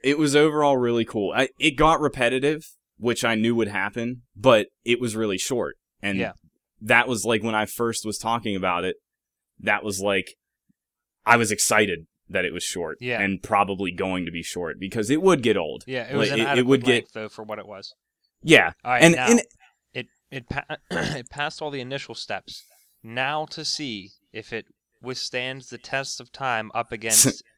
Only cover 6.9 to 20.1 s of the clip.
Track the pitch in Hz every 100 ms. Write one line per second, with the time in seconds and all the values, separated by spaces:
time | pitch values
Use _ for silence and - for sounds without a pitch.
6.9 | 120 120 117 123 113 113 107 104 - 117
7.9 | 113 110 101 113 117 113 98 92 87 90
8.9 | - _ _ _ _ _ _ 98 104 110
9.9 | 95 101 98 - - _ _ _ _ _
10.9 | _ _ _ - 120 110 104 - 107 104
11.9 | 85 82 _ - 92 90 87 - 92 82
12.9 | - 123 117 98 95 - 104 98 95 95
13.9 | 90 92 92 85 85 82 - 85 76 98
14.9 | 113 107 151 190 170 113 98 80 58 -
15.9 | 127 117 139 107 110 117 123 127 135 120
16.9 | 120 - 113 107 - 107 107 101 98 98
17.9 | - _ _ _ _ - 143 85 - 120
18.9 | 123 165 156 127 120 - _ _ _ _
19.9 | 131 123